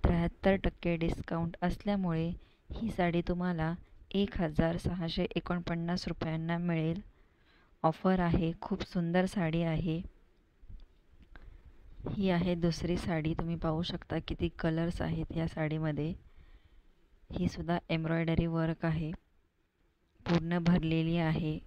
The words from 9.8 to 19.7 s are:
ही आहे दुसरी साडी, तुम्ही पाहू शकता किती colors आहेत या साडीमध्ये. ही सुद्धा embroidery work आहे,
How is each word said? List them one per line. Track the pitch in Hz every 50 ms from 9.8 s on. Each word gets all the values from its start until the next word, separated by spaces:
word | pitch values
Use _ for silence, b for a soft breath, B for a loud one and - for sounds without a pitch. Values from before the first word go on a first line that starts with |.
| 165 170 160 170 190 - _ - - _ _ _ _ _ _ _ - - - - - - - - _ _ - - - _ - b b b b b b b b b b b - - - -
ही | - 208 196 190
आहे | 180 170 175 180 175
दुसरी | 170 165 175 160 - - 165 175
साडी, | 170 - 202 175 160 151 156 165
तुम्ही | - 170 165 170
पाहू | 165 - 165 156 160
शकता | 180 - - 175 - - 165 165 160 -
किती | 170 - 180 170 - -
colors | - 165 160 160 165 170 175 -
आहेत | - 165 165 160 160 - -
या | 165 165 165
साडीमध्ये. | - - 156 151 151 156 156 156 147 143 147 160 196 - - b b b b b b b b b b b b b _ _ _ _ - _ - _
ही | - - 180 175
सुद्धा | - - 165 160 175 175 - _
embroidery | 165 160 160 160 165 165 165 165 165 165 165
work | 170 165 165 165 160 165 - -
आहे, | 165 160 160 160 151 180 - _ _ _ _ _ _ _ _ _ _